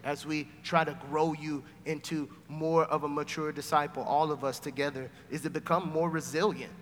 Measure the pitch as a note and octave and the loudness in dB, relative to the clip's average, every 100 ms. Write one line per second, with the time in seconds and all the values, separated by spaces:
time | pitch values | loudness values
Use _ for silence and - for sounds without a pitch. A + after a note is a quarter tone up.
0 | C3+ C#3+ D3 D#3 C#3+ - - E3+ D#3 D3 | -4 -4 -2 -4 -4 -12 2 4 4 -2
1 | C#3 D3+ D#3+ D3+ D3+ C#3+ - - C3+ D3+ | -4 2 2 2 -4 -6 -8 -12 -6 -6
2 | - D#3+ C#3+ - - D3+ D#3+ E3 D#3 D3+ | -2 -4 -4 -10 -12 -4 4 4 6 2
3 | D3 C#3+ C#3+ - D3+ D3 C#3 D3+ D3 - | 2 -2 -2 -4 -4 -4 2 2 2 -2
4 | A#2+ C#3+ D#3 D3 C3+ B2+ D3+ C#3 C#3+ C3 | 2 4 4 2 -2 -4 -6 -2 -2 -2
5 | C3 - - D#3 D#3 C#3+ - E3+ F3 D#3 | -10 -14 -8 -6 -4 -6 0 0 2 0
6 | E3+ D#3+ C3 D3+ G#3 D3+ G#2 - | 0 0 -2 0 0 0 -8 -12